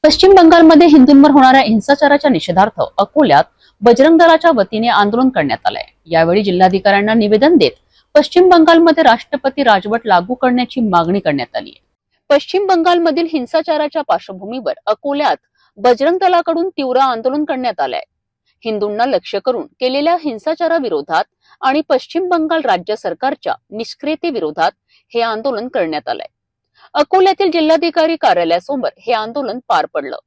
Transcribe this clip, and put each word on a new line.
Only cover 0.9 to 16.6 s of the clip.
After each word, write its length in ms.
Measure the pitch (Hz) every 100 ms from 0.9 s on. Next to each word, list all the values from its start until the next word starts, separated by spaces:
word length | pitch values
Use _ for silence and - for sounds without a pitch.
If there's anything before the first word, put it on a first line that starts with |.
| 294 254 285 294
होणाऱ्या 300 | 277 262 269
हिंसाचाराच्या 680 | 208 220 - 277 285 285 294
निषेधार्थ 500 | 185 - 175 208 - - -
अकोल्यात 460 | 202 294 254 139 170 _ _ _
बजरंग 380 | 220 240 294 330
दलाच्या 320 | 339 320 339 254
वतीने 320 | 190 214 233
आंदोलन 400 | 208 202 233 262
करण्यात 380 | 220 143 117 -
आलंय. 180 | - - _ 156
यावेळी 380 | 165 165 190
जिल्हाधिकाऱ्यांना 720 | 202 180 185 190 196 196 208
निवेदन 420 | 226 208 214 285 339
देत 140 | 143 - _ _ _
पश्चिम 340 | - - 359 370
बंगालमध्ये 540 | 349 320 330 339 320
राष्ट्रपती 600 | 285 233 - 277 269 277
राजवट 380 | 254 202 208 226
लागू 300 | 226 180 185
करण्याची 460 | 247 254 247 247 -
मागणी 400 | 220 175 165 196
करण्यात 360 | 175 139 120 113
आली. 160 | - _ _ _ _ _ _
पश्चिम 360 | 285 - 381 392
बंगालमधील 600 | 359 330 349 330 294 330
हिंसाचाराच्या 720 | 320 240 320 320 302 - -
पार्श्वभूमीवर 720 | - 175 - 190 196 254 180 - -
अकोल्यात 500 | 214 285 285 277 156 _ _ _ -
बजरंग 420 | 233 240 285 359
दलाकडून 500 | 370 349 339 330